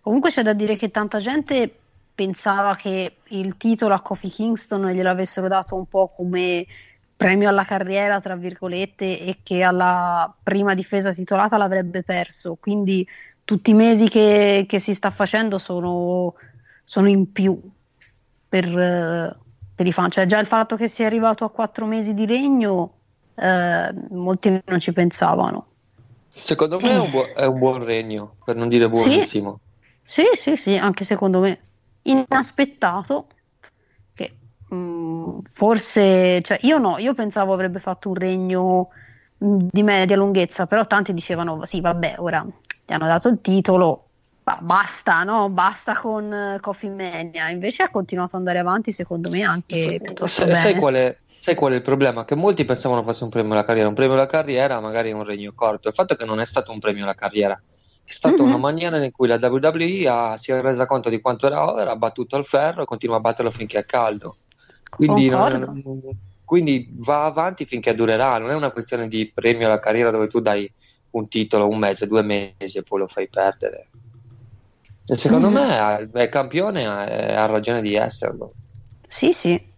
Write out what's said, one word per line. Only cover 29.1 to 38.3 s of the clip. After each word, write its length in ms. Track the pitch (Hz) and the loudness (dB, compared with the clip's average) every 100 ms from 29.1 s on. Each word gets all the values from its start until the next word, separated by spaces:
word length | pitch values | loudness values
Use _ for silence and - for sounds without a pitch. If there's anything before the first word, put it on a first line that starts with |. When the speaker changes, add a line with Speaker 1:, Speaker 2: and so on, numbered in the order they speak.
| 311 392 | 4 2
Speaker 2:
buonissimo. 340 | 208 202 113 _ _ _ _ | -2 -6 -10 _ _ _ _
Speaker 1:
Sì, 180 | _ - 392 466 | _ 2 4 4
sì, 200 | - 294 | 0 -2
sì, 200 | - 196 | 0 0
anche 280 | 196 185 | 0 -2
secondo 360 | 190 202 196 185 | -4 -2 0 2
me. 180 | 190 175 _ _ _ _ | 0 -2 _ _ _ _
Inaspettato, 1200 | - 269 262 269 254 - 277 - 196 185 - 277 - _ _ _ _ _ _ _ _ | 0 0 2 0 0 -2 -2 0 -2 -2 -4 -6 -6 _ _ _ _ _ _ _ _
che, 240 | - - - - _ - | -14 -14 -14 -20 _ -12
mm, 640 | 180 175 170 165 165 165 175 | -8 -8 -8 -8 -8 -8 -12
forse, 960 | - - 208 226 - - 196 185 185 180 | -14 0 2 2 0 4 6 6 4 2
cioè, 160 | 170 202 | 0 0
io 160 | 247 311 | 4 4
no, 200 | 220 170 | 2 0
io 160 | 233 | -2
pensavo 380 | 254 208 202 190 | -2 -4 -2 0
avrebbe 260 | 190 185 180 | 0 -2 -4
fatto 300 | - 180 202 | -8 -8 -6
un 60 | 180 | -4
regno, 720 | 185 | -2